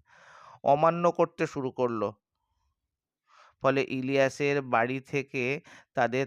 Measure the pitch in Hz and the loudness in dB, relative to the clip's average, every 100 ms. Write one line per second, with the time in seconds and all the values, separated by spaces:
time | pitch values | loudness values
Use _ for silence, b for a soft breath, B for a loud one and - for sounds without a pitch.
0 | B B B B B B 139 147 165 170 | B B B B B B 2 4 4 4
1 | 175 165 165 - 160 147 131 123 123 113 | 0 2 -2 0 -6 -4 -8 -2 -2 0
2 | 104 - _ _ _ _ _ _ _ _ | -4 -6 _ _ _ _ _ _ _ _
3 | _ _ b b b b 135 135 - 131 | _ _ b b b b 0 0 -2 -4
4 | 131 139 135 - 143 143 131 117 123 131 | -2 2 2 2 -2 -2 0 0 0 -2
5 | - 143 123 139 123 143 B B B - | -6 -8 -6 -4 -4 -4 B B B -2
6 | 120 127 | 0 0